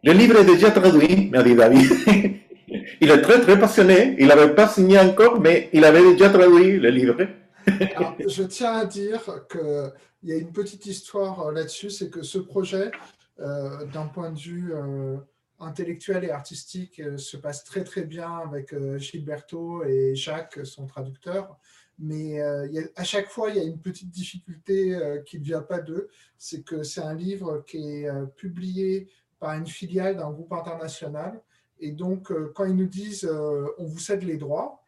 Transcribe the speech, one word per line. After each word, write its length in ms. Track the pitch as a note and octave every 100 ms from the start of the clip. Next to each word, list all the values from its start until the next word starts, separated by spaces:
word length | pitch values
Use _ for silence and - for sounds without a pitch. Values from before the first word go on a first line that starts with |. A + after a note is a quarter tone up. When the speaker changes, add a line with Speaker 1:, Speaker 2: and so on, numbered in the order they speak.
| C#3
Speaker 1:
Le 60 |
livre 240 | F#3 A#3+ A3+
est 80 |
déjà 260 | F#3 E3+ G#3
traduit, 600 | G3+ F#3 D3+ D#3 F#3 G3
m'a 120 | B2+
dit 140 | A#2+ A#2+
David. 340 | A2+ C3 - - -
<laughs> 300 | G3 G3+ - _ - - - - -
Il 100 | D3+
est 120 | D3
très, 180 | - A#3+
très 180 | A#3 G3
passionné. 560 | G#3+ - F#3 F#3 C4 -
Il 80 | C#3
n'avait 260 | D3 D3
pas 140 | D3+ G#3+
signé 320 | - F#3 G3
encore, 400 | F#3 - A#3 A#3+
mais 280 | D#3+ E3+ -
il 120 | D3+
avait 280 | D#3 D#3+ F3+
déjà 180 | F3+ G3
traduit 480 | F#3+ F3+ F3 F#3 F#3+
le 120 | A#2
livre. 360 | B2+ B2+ - G3 - _ _ -
<laughs> 300 | G3 F#3+ -
Speaker 2:
Alors, 180 | F3+ -
je 200 | G3+ F#3+
tiens 300 | F#3 - A#3+
à 100 | A3
dire 600 | G#3+ G3+ G3+ A3+ G3+ - _
qu'il 800 | E3+ D3+ D3 C3+ _ _ _ E3+
y 20 |
a 40 | D#3+
une 160 | E3+
petite 340 | F#3 G3 G3 G3+
histoire, 600 | F#3+ - G3+ F#3+ F#3 D3+
euh, 40 |
là-dessus, 380 | D#3 D3+ - G3+
c'est 180 | G3 F3+
que 140 | E3+
ce 160 | C#3 F#3+
projet, 540 | F#3 G3 F#3 F#3+ G#3 - - _ _ _
euh, 440 | C#3+ C#3+ C#3 C#3+ D3
d'un 200 | D3+ D#3
point 240 | F#3 E3
de 80 | D#3
vue, 340 | E3 F3 F3 D#3
euh, 400 | C#3 C#3 C3+ C3+ C#3 _ _ _
intellectuel 640 | D#3+ D3+ E3+ E3 - F#3
et 80 | E3+
artistique, 720 | C#3+ - D3+ - F#3 F3+ -
euh, 180 | D3 C#3+
se 180 | C3+ C#3
passe 280 | D3 C#3+
très, 180 | _ F#3+
très 220 | F#3 G3
bien 260 | D#3 E3 E3+
avec, 440 | E3+ E3 C#3+ C3+
euh, 240 | C#3+ C#3 C#3
Gilberto 840 | C#3 E3 D3 D3+ _ E3 E3+ E3+
et 320 | D3 C3+ C3+
Jacques, 460 | C3+ D#3+ D#3 D#3+ C#3+
son 240 | C3+ - C3+
traducteur. 720 | - C3+ C3+ F3 F#3+ F#3+ _ _ _ _ _
Mais, 420 | D#3 D#3 D#3 D3+
euh, 280 | D3 C#3+ C#3+
il 60 |
y 40 | D#3
a, 40 | D#3+
à 80 | -
chaque 260 | F#3 G#3 G3+
fois, 220 | - A3
il 60 | G3+
y 40 |
a 40 |
une 160 | D#3+ E3
petite 300 | F#3 F#3 F3+
difficulté, 840 | F3+ F3+ F3+ - D#3+ - G3 F#3
euh, 240 | F3+ D3 C#3+
qui 220 | - D3+
ne 40 |
vient 180 | C#3+ D#3
pas 180 | - F3
d'eux. 300 | D#3 E3+ G3+ _ _ _
C'est 240 | - D#3+
que 220 | - D#3+
c'est 180 | D3 -
un 120 | D#3
livre 500 | D#3+ F3+ G3 E3+ D3+ C#3+
qui 120 | D#3
est, 300 | D3 D3 D3
euh, 180 | C#3 C3+
publié 840 | _ G3 F3 F#3 F#3 F#3+ F#3+ F#3+ _ _ _
par 140 | D#3
une 140 | D#3 E3
filiale 500 | - F3 F#3 F#3+ F#3
d'un 140 | D3+
groupe 240 | D3+ E3
international. 880 | F3 E3 E3 D#3+ - D3+ D3 F3 B2 _ _ _ _
Et 140 | D3+
donc, 400 | D3+ F3+ F#3+ F#3+
euh, 180 | E3 D3+
quand 100 | -
ils 100 | F#3+
nous 120 | F#3 F#3
disent, 420 | F#3 G#3 G3+ F3
euh, « 360 | D3+ D3+ C#3+ C#3+ E3
On 60 |
vous 140 | D#3+ E3
cède 240 | - G3
les 160 | F3+ D3+
droits » 440 | C#3 D3+ C4 _